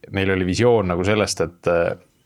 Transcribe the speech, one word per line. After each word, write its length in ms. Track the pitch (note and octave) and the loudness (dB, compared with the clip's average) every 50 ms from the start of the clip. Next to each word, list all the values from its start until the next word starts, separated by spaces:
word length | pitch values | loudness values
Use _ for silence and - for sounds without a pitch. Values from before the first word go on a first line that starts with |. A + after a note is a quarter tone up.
| - - | -16 -6
neil 200 | - G2 F#2+ G2 | -4 -2 0 0
oli 160 | F#2+ F#2 F#2 F2+ | 0 0 0 -2
visioon 400 | F2 - A#2+ A#2+ A#2 A2 G2 F2+ | 0 2 2 4 4 2 2 0
nagu 160 | F2 F2+ F#2 | -2 -2 0
sellest, 380 | G2+ G#2+ G#2+ G2 - - - E2 | 0 2 2 0 -2 -2 -4 -4
et, 240 | D#2+ - _ - F2 | -6 -6 _ -2 0
äh, 240 | F2 E2+ E2+ F2 - - _ _ _ _ _ | 2 2 2 0 -2 -6 _ _ _ _ _